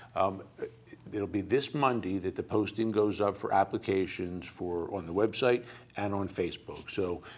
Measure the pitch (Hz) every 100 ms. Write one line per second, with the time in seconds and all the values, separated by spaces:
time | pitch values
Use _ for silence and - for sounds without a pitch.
0 | - - 95 95 - - - - - -
1 | - 107 98 101 90 131 139 147 135 120
2 | 95 95 92 - - 104 101 - 113 107
3 | 104 98 101 95 - 101 98 107 - 95
4 | 92 - 90 90 82 - 90 87 85 101
5 | 82 90 113 - 127 123 - - - -
6 | 101 98 95 - 87 - - - - -
7 | 90 85 -